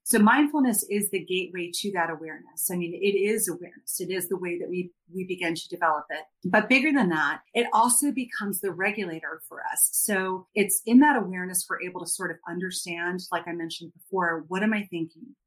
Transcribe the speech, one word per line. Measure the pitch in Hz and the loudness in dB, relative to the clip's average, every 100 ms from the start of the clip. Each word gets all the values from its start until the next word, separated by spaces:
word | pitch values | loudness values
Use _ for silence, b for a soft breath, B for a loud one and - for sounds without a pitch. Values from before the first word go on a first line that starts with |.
so | - 226 | 2 6
mindfulness | 214 262 294 302 254 208 - | 8 8 4 4 2 2 0
is | 208 202 | -2 -2
the | 190 | -4
gateway | 175 185 180 180 175 - | -2 -4 -4 -6 -6 -6
to | 208 | -4
that | 185 165 | -2 -2
awareness. | 156 160 151 - - - | -4 -10 -14 -14 -8 -4
I | 180 | -2
mean, | 170 | -4
it | 175 202 | -2 0
is | 196 202 220 208 | 2 2 2 -2
awareness. | 160 175 - - - | -4 -10 -14 -10 -6
It | 180 | -4
is | 185 175 | -4 -4
the | 185 | -4
way | 175 175 | -4 -6
that | 160 | -4
we, | 180 180 - _ | -6 -6 -12 _
we | 180 185 | -8 -6
begin | 180 175 | -4 -4
to | 165 - | -4 -6
develop | 170 165 151 - | -2 0 0 -4
it. | 156 - _ | -10 -12 _
But | 180 208 214 | 2 2 6
bigger | 262 302 | 4 4
than | 277 190 | 4 4
that, | 160 147 156 - | 2 0 -2 -4
it | 226 240 | -2 2
also | 214 247 - 285 | 4 4 4 2
becomes | 233 240 - 202 196 | -2 -4 -4 -4 -4
the | 196 | -4
regulator | 165 202 208 185 160 147 160 - | -2 -2 -2 -6 -6 -10 -12 -14
for | - - | -12 -6
us. | - - | 0 0
So | - - 190 190 185 - | 2 0 0 0 -4 -4
it's | 214 208 - - | 0 0 0 6
in | 240 | 8
that | 294 254 | 8 6
awareness | 185 185 180 185 - | 0 -4 -4 -4 -4
we're | - | -6
able | 180 175 | -8 -8
to | 170 | -8
sort | - 175 | -6 -6
of | 165 - | -8 -8
understand, | 175 185 180 185 170 175 180 180 | -6 -6 -6 -8 -6 -4 -6 -4
like | 175 175 | -6 -6
I | |
mentioned | 170 165 - 170 | -6 -8 -10 -14
before, | - - 190 175 165 151 | -20 -6 -2 0 -2 -4
what | 185 | -2
am | 214 | 0
I | 214 202 | 0 -4
thinking? | 170 160 - - - | -6 -6 -8 -20 -20